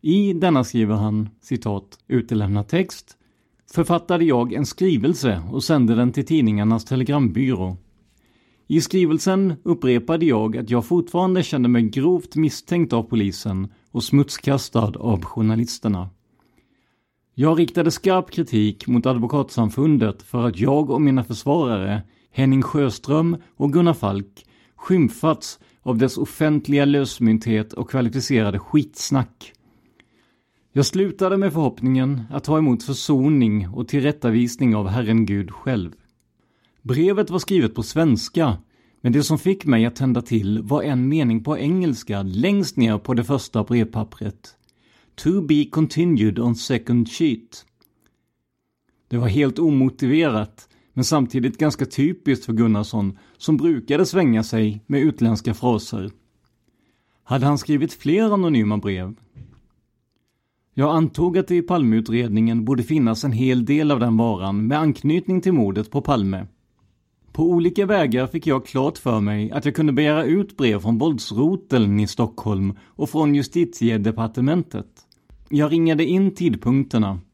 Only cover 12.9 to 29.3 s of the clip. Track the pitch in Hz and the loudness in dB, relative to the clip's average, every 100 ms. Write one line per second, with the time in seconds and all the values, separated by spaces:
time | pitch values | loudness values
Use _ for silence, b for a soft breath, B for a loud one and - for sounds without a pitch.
12.9 | 117 110 117 101 90 - 95 98 b b | 0 0 0 0 -2 -6 -6 -6 b b
13.9 | 117 113 139 139 - - 139 - 120 107 | -8 0 2 2 -2 -2 -2 -2 -2 -2
14.9 | - 120 101 90 - 110 110 120 - 113 | -2 -2 -2 -4 -2 0 0 -2 -4 -4
15.9 | 95 92 _ _ _ _ _ _ _ _ | -4 -6 _ _ _ _ _ _ _ _
16.9 | _ _ _ _ - 143 160 170 175 165 | _ _ _ _ 0 2 4 2 2 0
17.9 | - 196 185 - - 156 110 107 101 - | 0 2 2 0 -6 -2 2 0 -2 0
18.9 | 123 123 127 117 143 135 - 110 110 151 | 0 2 -2 0 -2 -2 0 -2 2 2
19.9 | 147 110 98 - 123 120 90 120 143 147 | 2 2 -4 -8 -2 -2 0 0 2 0
20.9 | - 147 135 120 113 - 156 139 107 95 | 2 2 2 -2 -6 -2 0 0 -2 -2
21.9 | 104 - b b - 135 135 127 156 139 | -4 -6 b b -2 2 2 0 0 0
22.9 | 107 - 151 170 170 B B 143 151 175 | -2 -2 0 0 -2 B B 0 2 2
23.9 | 156 104 98 101 _ - b b b - | 2 -2 -4 -8 _ -20 b b b 0
24.9 | 185 127 - 160 156 - - b b - | 2 2 0 -2 -2 -6 -18 b b -6
25.9 | 117 131 - 143 - 156 151 143 143 143 | 0 0 0 -6 -2 0 0 0 2 2
26.9 | 143 135 - 117 110 113 110 107 - 107 | 2 0 0 2 2 2 -2 -2 -8 -6
27.9 | 135 120 123 123 127 104 98 - 151 143 | -2 -2 -2 0 0 2 -2 0 0 0
28.9 | - - 139 120 | -8 -4 -2 -2